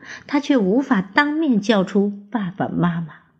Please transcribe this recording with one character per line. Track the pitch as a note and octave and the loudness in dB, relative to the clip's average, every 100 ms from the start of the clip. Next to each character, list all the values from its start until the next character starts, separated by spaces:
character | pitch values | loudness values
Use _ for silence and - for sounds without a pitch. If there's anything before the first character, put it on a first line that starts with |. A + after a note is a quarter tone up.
| - - - | -20 -18 -4
他 | C#4+ | -4
却 | C#4 C#4 | 2 2
无 | F#3 A#3 | 4 0
法 | C#4 A3 | 2 0
当 | F#3 - D4 | 0 0 0
面 | D4+ D#4+ G#3+ | 0 2 0
叫 | G3+ G#3+ | 2 2
出 | F3+ G#3 G3+ G3+ - | 2 0 0 -4 -8
爸 | A3+ F#3 | -6 -6
爸 | - C3 | -6 -4
妈 | E3+ F3 E3+ | 0 -2 -2
妈。 | D#3+ - _ _ | -8 -14 _ _